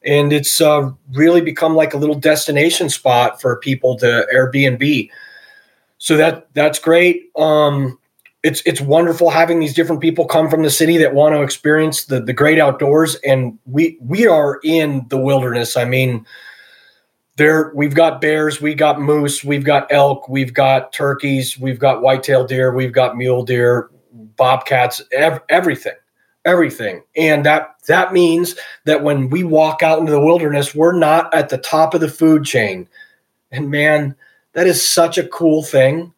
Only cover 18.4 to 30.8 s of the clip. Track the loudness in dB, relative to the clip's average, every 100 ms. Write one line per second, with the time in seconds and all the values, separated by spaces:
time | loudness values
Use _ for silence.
18.4 | -2 -4 -6 0 0 0 0 0 -2 -6
19.4 | -4 -2 0 0 0 2 2 0 -6 -6
20.4 | -4 0 2 0 -2 -6 -4 -4 -4 -4
21.4 | -4 -8 -8 -2 0 2 0 0 0 0
22.4 | 0 -2 -2 -2 -2 0 0 -2 -2 -2
23.4 | -2 0 2 0 -4 _ _ -20 -20 0
24.4 | 0 0 0 0 0 -4 -6 0 0 -2
25.4 | 0 0 0 -4 -10 -14 _ _ _ _
26.4 | 0 2 0 -2 -10 -10 _ -2 0 2
27.4 | 2 0 -2 _ -2 0 2 2 2 2
28.4 | -2 -8 -18 -8 -2 0 0 -2 -2 -2
29.4 | 0 2 2 2 0 2 2 2 4 2
30.4 | 2 -2 -4 0